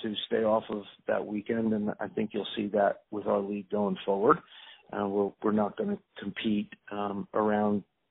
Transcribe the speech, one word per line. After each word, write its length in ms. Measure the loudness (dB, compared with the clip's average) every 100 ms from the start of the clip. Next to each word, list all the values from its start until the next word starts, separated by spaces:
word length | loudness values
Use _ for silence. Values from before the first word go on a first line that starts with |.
to 120 | -6 -6 -2
stay 180 | 0
off 200 | 2 2 0
of 120 | -8 -8 -12 -2
that 180 | -2
weekend, 480 | -2 -6 -2 0 2
and 180 | 0 -2 -4
I 80 | -6
think 220 | -4 -2
you'll 140 | -2 -4 -4
see 100 | 0
that 340 | 4 4 2 _
with 160 | -6 0
our 140 | 0
league 300 | 0 -4 -4
going 260 | 0 0 0
forward. 340 | 0 2 4 4 2 -20 -20 -20 _
Uh, 160 | -4 0
we're, 220 | 0 0 0
we're 100 | 0
not 240 | 2 0 -2
gonna 220 | -4 -4 -8 -12
compete, 540 | -10 -4 0 0 -2 -10 -12
um, 380 | -6 -4 -4 -2
around 520 | 2 4 4 4 2 -2 _ _